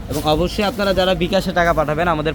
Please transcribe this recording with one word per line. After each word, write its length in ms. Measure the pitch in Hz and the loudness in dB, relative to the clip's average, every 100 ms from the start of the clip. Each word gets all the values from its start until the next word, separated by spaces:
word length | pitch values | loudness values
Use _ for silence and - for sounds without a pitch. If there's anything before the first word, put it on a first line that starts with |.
| - | -6
এবং 120 | 143 | -4
অবশ্যই 400 | 151 151 175 - | 0 0 0 0
আপনারা 300 | 202 185 196 | -2 -2 0
যারা 220 | 190 185 180 | 2 2 0
বিকাশে 360 | 170 190 185 | 0 0 0
টাকা 220 | 175 170 | 0 2
পাঠাবেন, 340 | 156 147 151 175 | 2 0 0 0
আমাদের 260 | 156 151 | 0 -2